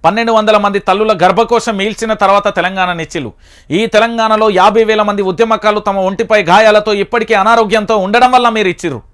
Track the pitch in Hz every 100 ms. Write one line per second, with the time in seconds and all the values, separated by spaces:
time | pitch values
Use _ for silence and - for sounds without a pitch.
0 | 160 208 233 226 214 214 202 202 190 190
1 | 220 202 180 185 226 233 240 202 202 208
2 | 220 214 196 202 202 196 180 190 180 170
3 | 160 175 123 - _ _ _ 156 226 214
4 | 226 233 220 220 220 180 196 214 220 220
5 | 208 202 190 175 226 220 214 208 208 196
6 | 190 190 233 214 165 185 220 214 208 202
7 | 196 240 226 214 196 233 214 220 208 220
8 | 190 226 254 254 240 220 196 175 175 123
9 | -